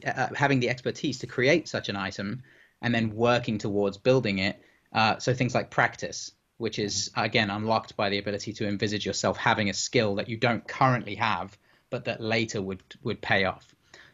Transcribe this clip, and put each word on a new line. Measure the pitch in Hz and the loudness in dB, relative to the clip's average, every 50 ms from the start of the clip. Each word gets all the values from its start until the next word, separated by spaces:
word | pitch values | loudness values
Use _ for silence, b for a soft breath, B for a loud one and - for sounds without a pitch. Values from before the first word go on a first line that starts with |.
| - | -4
uh, | - | -4
uh, | - 139 123 - - | -2 -2 -2 -2 0
having | - 143 139 139 127 | 2 4 4 4 4
the | 123 113 | 2 0
expertise | 127 - - 123 - - - 147 120 - | -2 -2 -4 -6 -4 -4 -4 -6 -6 -6
to | - | -10
create | 123 - - 123 135 165 170 - | -6 -2 2 4 4 4 4 2
such | - - 104 - - | -2 -6 -6 -4 -4
an | 101 | -4
item | 98 95 95 - - 101 101 104 131 b b b b b b b _ | -4 -4 -6 -6 -6 -6 -6 -6 -8 b b b b b b b _
and | - 120 120 | -2 0 0
then | 113 110 107 104 | 2 0 0 0
working | 110 117 120 123 120 120 - 107 104 | 2 2 4 4 2 2 -2 -2 -2
towards | - 110 101 101 101 101 98 | -2 -2 0 0 0 0 -2
building | - - 127 131 131 113 107 98 95 | 0 4 4 4 4 4 2 0 0
it. | 95 104 - b b b b b b b - | 0 0 -2 b b b b b b b 2
Uh, | 110 110 110 101 - | 2 4 4 2 2
so | - 135 123 | 0 0 2
things | 127 - 135 - | 2 0 0 0
like | 117 104 - | -2 -2 0
practice, | - - 127 113 - - - 73 - - - - - _ _ _ _ | 2 2 2 2 0 -4 -10 -8 -8 -10 -12 -14 -16 _ _ _ _
which | - 117 107 - 120 | -6 -6 -4 -2 -2
is, | 107 101 98 98 - - - | -4 -2 -2 -4 -4 -4 -2
again, | 123 110 113 107 117 110 98 | -2 0 2 2 2 2 2
unlocked | 98 107 107 110 113 110 - - - | 0 0 0 2 2 2 0 -2 -4
by | - 107 101 | -2 0 0
the | 101 | 0
ability | 101 98 104 101 98 - 110 104 | -2 -2 -4 -4 -4 -6 -8 -6
to | - 110 | -4 -4
envisage | 101 101 95 117 104 107 107 101 | -2 -2 -2 -2 -2 -2 -2 -2
yourself | 95 - - - 101 90 | -4 -2 0 0 0 0
having | - - 123 113 107 107 98 | 2 2 2 2 2 0 0
a | 92 | -2
skill | - - - - 127 110 104 98 | -4 -2 0 2 2 2 2 0
that | 101 95 - | -2 -4 -6
you | 117 | -2
don't | 110 - 120 117 98 - | 0 0 0 0 0 -4
currently | - - - 135 131 127 117 - 101 104 | -6 0 2 4 4 4 2 -2 -6 -4
have, | 95 117 113 101 87 92 98 - - _ _ _ _ _ _ | -2 0 0 0 -2 -4 -8 -14 -20 _ _ _ _ _ _
but | - 120 - | -8 -6 -6
that | 127 110 - | -6 -6 -4
later | 113 110 113 117 113 110 - 107 | -4 -2 0 0 0 -2 -4 -4
would, | 95 95 95 95 _ - - - - | -4 -6 -6 -10 _ -18 -16 -8 -6
would | 120 101 - | -6 -6 -4
pay | - - 113 98 95 | -2 0 2 2 2
off. | 92 90 - - _ _ b b b b b b b | 2 -2 -4 -10 _ _ b b b b b b b